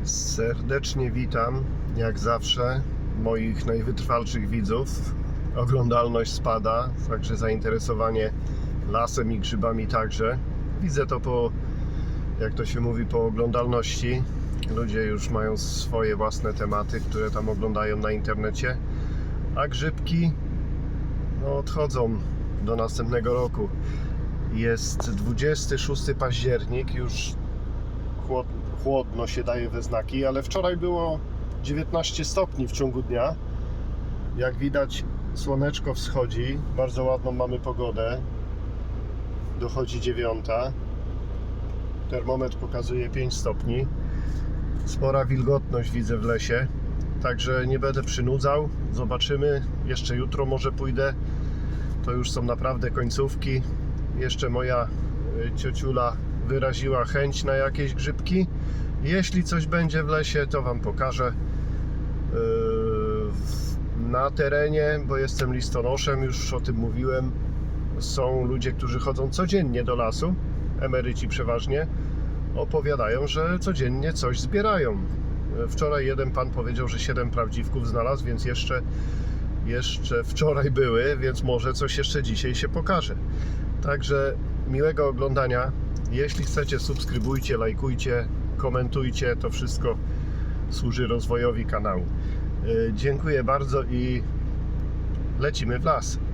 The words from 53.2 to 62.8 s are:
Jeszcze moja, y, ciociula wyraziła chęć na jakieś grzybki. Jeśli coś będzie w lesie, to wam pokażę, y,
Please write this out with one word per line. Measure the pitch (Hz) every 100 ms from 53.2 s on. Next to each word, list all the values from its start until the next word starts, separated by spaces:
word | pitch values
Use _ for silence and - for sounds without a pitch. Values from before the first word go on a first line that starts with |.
| 139 - - 131 - - - - - -
Jeszcze | 127 123 131
moja, | 120 127 123 113 - - - - 117
y, | 117 113
ciociula | 135 - 135 127 120 117 - - 113
wyraziła | 135 131 127 135 131 117
chęć | 143 139 135
na | 139
jakieś | 135 135 135 143
grzybki. | 127 135 - - 180 185 - - - - -
Jeśli | 139 180 180 185
coś | 175 170 156
będzie | 170 165 156
w | 151
lesie, | 156 151 151 139
to | 151
wam | 131 117
pokażę, | 113 123 131 127 123
y, | 120 - - - - - - - - - 117 113 113 113 113